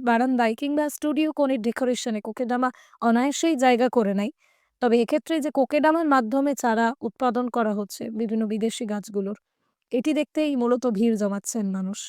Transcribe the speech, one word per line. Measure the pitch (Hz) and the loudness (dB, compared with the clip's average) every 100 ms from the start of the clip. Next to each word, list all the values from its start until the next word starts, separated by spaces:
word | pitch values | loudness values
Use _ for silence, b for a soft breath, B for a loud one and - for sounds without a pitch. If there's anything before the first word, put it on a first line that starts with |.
বারান্দায় | 247 233 262 247 226 | 2 2 2 2 0
কিংবা | 226 285 294 294 | 0 -2 0 -2
স্টুডিও | - 302 294 311 | -2 -2 0 0
কোণের | 294 269 262 | 0 0 0
ডেকোরেশনে | 226 - 254 240 247 214 | -2 -2 -2 -2 -4 -6
কোকেডামা | 220 220 233 247 254 b b b | -6 -6 -4 0 -2 b b b
অনায়াসেই | 233 233 277 - 330 262 | 2 4 2 0 0 4
জায়গা | 254 233 247 | 4 4 2
করে | 240 202 | 2 0
নেয়। | 196 220 - _ _ _ _ | 0 -4 -8 _ _ _ _
তবে | 240 233 | 2 2
এক্ষেত্রে | 226 294 - 320 | 2 0 0 -2
যে | 294 | 0
কোকেডামার | 277 254 294 311 330 311 | 0 0 2 4 2 2
মাধ্যমে | 269 220 269 285 | 2 2 0 0
চারা | 262 233 220 233 269 | 0 0 2 0 -2
উৎপাদন | 226 - 247 233 247 | -8 -2 -2 0 -2
করা | 240 220 | 0 0
হচ্ছে | 208 202 - 233 | -2 -6 -8 -8
বিভিন্ন | 220 226 220 214 | -4 -2 -2 -2
বিদেশি | 214 226 - | -2 -4 -4
গাছগুলোর, | 220 208 190 202 196 214 _ _ _ _ _ | -6 -6 -6 -6 -6 -10 _ _ _ _ _
এটি | 247 311 | -2 0
দেখতেই | 294 - 311 302 262 | 0 0 -2 0 0
মূলত | 240 247 247 | 0 0 0
ভিড় | 196 233 214 | 2 2 2
জমাচ্ছেন | 202 202 - 226 196 | 0 -2 -6 -4 -4
মানুষ। | 190 185 202 | -4 -6 -8